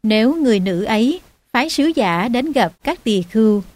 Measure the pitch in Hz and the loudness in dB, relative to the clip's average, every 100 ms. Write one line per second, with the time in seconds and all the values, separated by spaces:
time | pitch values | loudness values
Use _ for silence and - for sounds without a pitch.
0 | 220 214 233 330 277 208 185 175 214 214 | 0 2 2 2 2 2 0 -2 -2 0
1 | 233 359 - _ _ - 311 320 294 311 | 0 -2 -10 _ _ -4 -2 0 0 0
2 | 202 170 214 240 294 269 180 _ - 349 | 0 0 -2 -2 -2 0 -2 _ -8 -6
3 | - 208 175 220 220 208 185 | -2 -2 -2 0 2 0 -4